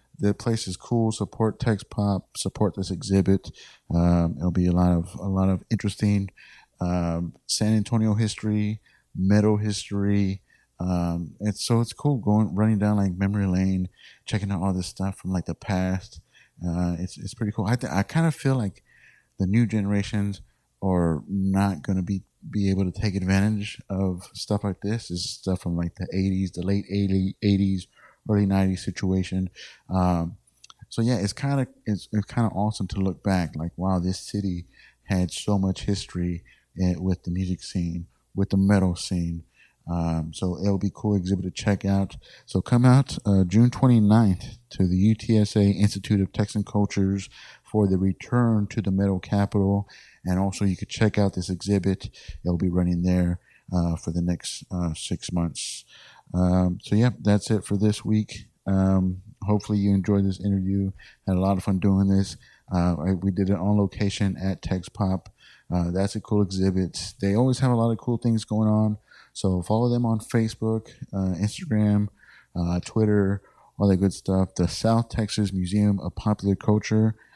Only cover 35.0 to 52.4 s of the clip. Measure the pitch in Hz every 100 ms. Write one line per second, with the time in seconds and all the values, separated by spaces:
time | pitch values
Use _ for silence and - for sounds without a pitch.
35 | - 92 90 - - 202 95 - - 196
36 | - 87 87 87 - _ _ - 90 87
37 | 92 90 87 90 92 90 - 90 85 85
38 | 85 _ _ 98 98 95 98 98 92 82
39 | - 90 85 82 - _ _ _ 82 87
40 | 82 80 80 - 92 80 101 95 98 -
41 | 110 101 90 95 92 - 107 98 98 98
42 | 98 - - - - 92 - 120 127 131
43 | - - 104 98 90 107 120 - 131 117
44 | 104 110 104 90 - - _ - 90 92
45 | 107 110 - 110 101 107 101 95 101 98
46 | - 101 92 - 101 104 - 104 101 98
47 | 95 98 - - - - - 107 98 92
48 | 98 - - 123 117 107 101 113 98 95
49 | 98 92 - 101 98 104 98 98 - -
50 | - _ 92 90 98 - 101 87 - -
51 | 107 104 98 90 90 90 101 98 95 92
52 | - - - -